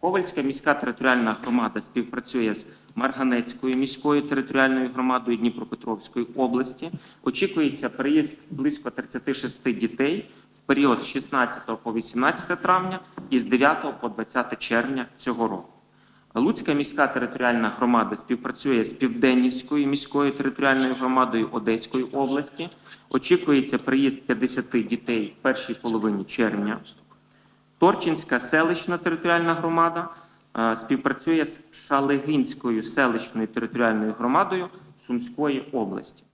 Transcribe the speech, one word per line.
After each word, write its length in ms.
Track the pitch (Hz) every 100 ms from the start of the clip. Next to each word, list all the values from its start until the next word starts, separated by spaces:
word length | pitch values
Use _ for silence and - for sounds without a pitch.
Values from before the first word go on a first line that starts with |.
Ковальська 420 | 170 190 180 -
міська 320 | 135 135 -
територіальна 640 | 143 127 117 131 127 113 107
громада 380 | - 123 110 110
співпрацює 720 | - - 117 - - 127 110
з 120 | 101 - - _
Марганецькою 800 | - 131 131 131 120 113 - 131 127
міською 460 | 131 - 147 147
територіальною 680 | 147 139 135 135 135 131 127
громадою 420 | 127 127 127 117 117
Дніпропетровської 880 | 117 117 110 - - 107 - - 117 -
області. 540 | 127 123 127 - 160 - - -
Очікується 680 | - 120 190 165 147 135 127
приїзд 500 | - 139 156 151 - -
близько 400 | 151 135 147 127
тридцяти 440 | - - 127 -
шести 380 | 131 123 - 131
дітей 580 | 107 113 - 135 190 - - _ _
в 100 | -
період 360 | 135 143 117
з 40 | -
шістнадцятого 720 | 139 131 139 120 - - 110
по 100 | -
вісімнадцяте 640 | 113 110 117 135 - - 175
травня 440 | 185 185 185 185 - - -
і 80 | 127
з 60 |
дев'ятого 500 | 104 123 139 165 151 127
по 80 | 120
двадцяте 480 | 107 110 131 120 113
червня 500 | - 117 120 135 120 -
цього 320 | - 117 113
року. 200 | 95 87 _ _ _ _ _ _
Луцька 380 | 113 139 - -
міська 340 | 143 139 - 139
територіальна 680 | 131 120 - 123 120 110 -
громада 380 | 123 120 104 104
співпрацює 680 | - 120 123 123 143 123
з 80 | 110
Південнівською 920 | - 131 113 131 127 123 127 - 147 139
міською 460 | 143 - 143 143
територіальною 640 | 139 135 127 139 135 131
громадою 540 | 127 127 131 127 113 110
Одеської 520 | 120 110 113 - 131
області. 680 | 127 139 135 139 147 - 170 - - - _
Очікується 680 | 131 - 175 165 139 - 123
приїзд 480 | - 131 139 131 -
п'ятдесяти 560 | 117 123 - 113 123
дітей 520 | 104 113 - 117 104 -
в 20 |
першій 320 | 139 131 -
половині 500 | 113 120 113 110 101
червня. 540 | - - 110 104 101 110 - - _ _ _ _ _ _ _ _
Торчинська 600 | 175 180 175 160 - 123
селищна 580 | - 156 165 170 - 175
територіальна 560 | 170 165 175 170 170
громада, 540 | 165 165 165 170 170 175 - - _ _ -
е, 180 | 113 113
співпрацює 680 | - 131 135 135 - 165
з 140 | 151 - -
Шалегинською 1120 | - - 139 139 139 143 151 127 - 123 113
селищною 640 | 110 - 131 113 - 113 110
територіальною 680 | - 110 - 117 110 107 107
громадою 500 | 120 143 196 185 180 - - - -
Сумської 540 | 123 120 - 147 135 -
області. 500 | 135 104 95 - - _